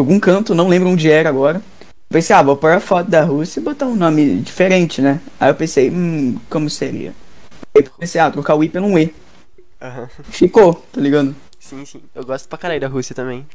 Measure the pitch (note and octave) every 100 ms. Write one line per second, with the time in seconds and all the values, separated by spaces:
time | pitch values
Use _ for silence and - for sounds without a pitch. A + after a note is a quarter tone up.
0 | C3+ G3 G3 F#3+ A3 F3 F#3 F3 F3+ F#3
1 | D#3+ D3+ D#3+ C3+ C#3 F3 - - - -
2 | - D#3+ F3 G3 C#3 C#3 D#3 F3+ - F3+
3 | F3 E3+ D#3+ D3 E3 - D#4 D4 C4 A3+
4 | E3+ D3+ D3 F#2 - - F#3 F#3 E3+ -
5 | C#3 C#3 - - C3+ C#3+ D#3+ - C3 F3
6 | F3 D#3+ C3 A#2+ - D#3+ D3+ - C3 -
7 | D2+ - - - - - - C#3+ C#3 -
8 | E3+ E3 D3 C3+ C#3+ D3+ D#3 F3+ G3+ F3+
9 | D#3+ - - - - - - - B2+ B2+
10 | A#2+ - - - F3+ A3+ F#3 E3+ - -
11 | C#3 D3 C#3 C#3 - - - C3+ C#3+ C3+
12 | - - B2+ C3 - D#3+ F3+ D3+ C3+ C3
13 | B2 C3 B2+ B2 C#3+